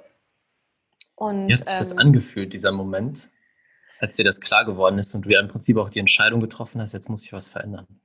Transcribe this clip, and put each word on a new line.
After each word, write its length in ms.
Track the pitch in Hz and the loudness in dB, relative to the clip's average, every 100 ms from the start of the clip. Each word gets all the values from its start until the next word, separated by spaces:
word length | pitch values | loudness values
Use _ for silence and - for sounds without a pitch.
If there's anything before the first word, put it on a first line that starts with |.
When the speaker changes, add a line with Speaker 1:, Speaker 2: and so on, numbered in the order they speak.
| _ _ _ _ _ _ _ _ _ _ - _ | _ _ _ _ _ _ _ _ _ _ -16 _
Speaker 1:
Und, 320 | 214 202 196 | -8 -6 -2
Speaker 2:
Wie 60 | |
hat 100 | 127 | 2
sich 140 | - 190 | 2 2
das 160 | - | 2
Speaker 1:
ähm, 60 | 180 | 4
Speaker 2:
angefühlt, 520 | 147 127 - 107 98 | 4 4 0 -8 -10
dieser 180 | 95 98 | -4 -4
Moment, 580 | 98 95 95 123 143 - _ _ _ _ _ _ _ | -4 -6 -8 -6 -8 -12 _ _ _ _ _ _ _
als 160 | 110 - | -2 2
dir 80 | |
das 160 | 101 92 | 2 0
klar 240 | - 107 113 | 2 0 0
geworden 320 | 92 95 98 | 2 2 4
ist 160 | 98 | 2
und 120 | 104 101 | 0 2
du 40 | |
ja 100 | 101 | 2
im 60 | 101 | 2
Prinzip 280 | - - 110 | 0 2 2
auch 120 | 101 | 0
die 100 | 107 | -2
Entscheidung 400 | 98 - 107 113 | 0 2 2 0
getroffen 400 | 110 - 113 117 | -4 -8 -12 -8
hast, 140 | 104 | -8
jetzt 160 | - - | -4 -2
muss 160 | 107 - | 2 0
ich 80 | |
was 160 | 98 - | 0 -2
verändern? 360 | - 104 101 95 _ | -2 -12 -16 -18 _